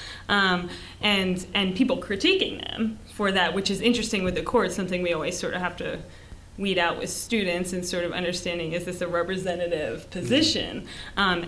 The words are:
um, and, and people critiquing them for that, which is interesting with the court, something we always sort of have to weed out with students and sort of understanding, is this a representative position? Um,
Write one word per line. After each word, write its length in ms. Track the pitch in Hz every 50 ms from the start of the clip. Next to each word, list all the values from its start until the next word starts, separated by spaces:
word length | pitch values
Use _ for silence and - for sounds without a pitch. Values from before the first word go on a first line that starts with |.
| - - - - - -
um, 400 | 202 202 196 185 180 175 175 175 - - - - - -
and, 460 | - 208 202 196 190 185 180 180 - - -
and 220 | 208 196 185 180
people 260 | - 262 - 175 180
critiquing 580 | - - 196 196 - 349 370 - - - - - - -
them 300 | - - 226 220 220 - - - -
for 160 | - 208 196
that, 240 | 190 190 175 165 170
which 160 | 196 190 -
is 100 | 196 165
interesting 440 | 220 240 240 240 214 - 226 196 185
with 100 | 180 180
the 80 | 160
court, 300 | 170 - - 233 196 185
something 300 | - 208 185 180 185 180
we 100 | 180 175
always 260 | 170 156 147 - 175 -
sort 160 | - - -
of 60 | 180
have 160 | 180 175 175
to 240 | - - - - 160 - - - - - - - - - - - -
weed 180 | 196 196 185
out 220 | 180 175 165 156 -
with 100 | - 180
students 640 | - - - - 233 220 196 180 175 180 180 180
and 140 | 190 180 180
sort 160 | - - 175
of 80 | 175 170
understanding, 600 | - 175 180 170 180 - - 185 170 175 165 160
is 120 | 165 175 175
this 160 | 185 180 180
a 60 | 180
representative 1040 | 175 175 170 170 180 190 180 190 185 175 175 175 165 170 156 151 113 117 117 - -
position? 720 | - 185 131 123 247 302 311 - - 202 80 85 104 - - - - - - - -
Um, 280 | 202 202 185 180 170 175